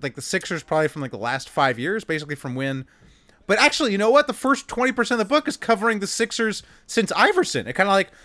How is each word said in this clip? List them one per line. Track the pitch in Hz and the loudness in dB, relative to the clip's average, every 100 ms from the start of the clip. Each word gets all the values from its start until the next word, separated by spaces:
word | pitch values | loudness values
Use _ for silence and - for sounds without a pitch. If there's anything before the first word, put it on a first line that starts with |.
like, | 135 | -10
the | 123 | -8
Sixers | - 190 - 165 | -6 -6 -4 -8
probably | - 156 156 | -2 0 0
from, | 160 | -2
like, | 131 | -8
the | 107 | -4
last | 113 131 - | -4 -4 -4
five | - 139 120 | 0 2 0
years, | 143 214 | -4 -4
basically | - 156 147 | -4 -6 -6
from | 147 135 | -8 -6
when. | 127 135 135 - _ - _ _ _ - | -4 -4 -6 -10 _ -20 _ _ _ 0
But | 208 | 4
actually, | 285 - 269 | 4 2 0
you | 196 | 2
know | 214 | 4
what? | 277 294 | 4 4
The | |
first | 226 262 277 - | 0 0 0 -2
twenty | - 254 | -2 0
percent | 254 226 180 | 0 0 0
of | 202 | 2
the | |
book | 294 302 | 0 0
is | - | -4
covering | - 214 226 214 | 0 0 0 0
the | 196 | -2
Sixers | - - - 226 196 - - - | -2 -2 -2 -2 -4 -12 -20 -6
since | - 202 | -2 0
Iverson. | 175 254 370 339 131 117 | 4 4 4 0 -2 -2
It | - | 0
kinda, | 196 | 4
like, | 196 185 - | 2 2 -6